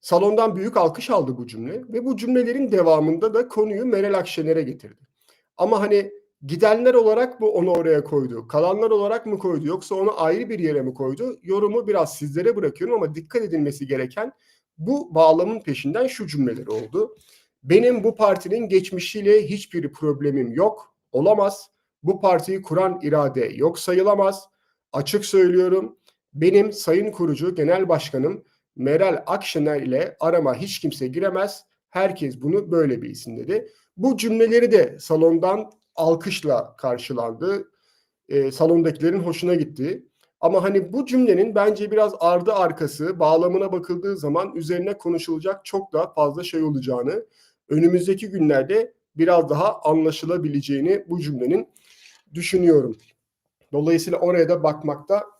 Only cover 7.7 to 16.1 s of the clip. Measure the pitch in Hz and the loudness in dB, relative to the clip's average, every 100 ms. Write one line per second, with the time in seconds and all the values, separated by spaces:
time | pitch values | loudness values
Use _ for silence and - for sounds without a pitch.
7.7 | 170 165 151 147 147 131 117 113 151 170 | 2 2 2 2 -2 -2 -8 -4 0 0
8.7 | 202 220 214 202 226 220 196 190 165 147 | 2 2 2 2 -2 -4 -4 -2 -2 -4
9.7 | 185 - 190 196 - 160 180 226 214 165 | -6 -6 -2 -2 0 0 0 -2 -4 -2
10.7 | 147 131 127 131 139 247 - 170 196 208 | -2 -4 -4 -6 -4 -8 -10 -4 0 0
11.7 | 214 214 202 151 - 147 143 190 233 165 | 0 0 0 0 -4 -8 -2 0 0 -2
12.7 | 139 190 233 160 151 160 240 214 160 147 | -4 -2 -2 -2 -6 -6 -6 -4 -2 -2
13.7 | 143 135 131 127 202 233 - _ _ _ | -4 -6 -4 -4 -6 -8 -10 _ _ _
14.7 | _ 165 285 - 160 160 160 180 220 208 | _ -4 -4 -2 4 6 6 2 -4 -6
15.7 | 135 139 190 254 | -6 -4 -2 -2